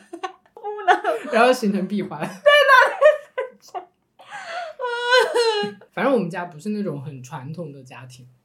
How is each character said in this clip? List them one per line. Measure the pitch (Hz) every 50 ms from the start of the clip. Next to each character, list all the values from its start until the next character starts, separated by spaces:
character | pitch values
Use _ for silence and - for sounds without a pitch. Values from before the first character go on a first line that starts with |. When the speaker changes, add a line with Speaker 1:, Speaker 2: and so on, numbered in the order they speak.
| _ _
Speaker 1:
<laughs> | 339 339 381 370 - _ _ _ _
不 | - - 415 - - 392
能。 | 349 381 - - 339 - 453 - -
Speaker 2:
然 | 240 220 240
后 | 254 262
形 | - 226 196
成 | 202 180 185 -
闭 | 208 196
环。 | 175 - 156 147
Speaker 1:
对 | 165 -
的。 | - - - 587 587 587 554 571 539 523 587 - - - 554 605 605 587 - _ - 508 - - - _ _ - - 370 370 _ _ _ _ _ _ _ - - - 807 762 679 659 719 698 622 - - 523 480 480 480 480 480 508 508 - - - 480 466 453 427 415 415 403 - - - _
Speaker 2:
反 | - 175 208
正 | 277 269
我 | 226
们 | 175 165
家 | 180 180 175
不 | 175 156 147
是 | - 208
那 | 214 208 196
种 | 175 143 139
很 | 131 151 135 131 127
传 | - 160 139 127 143
统 | 156 175 165 147
的 | 139 139 127
家 | 127 127 120 131
庭。 | 131 - - 123 - _ _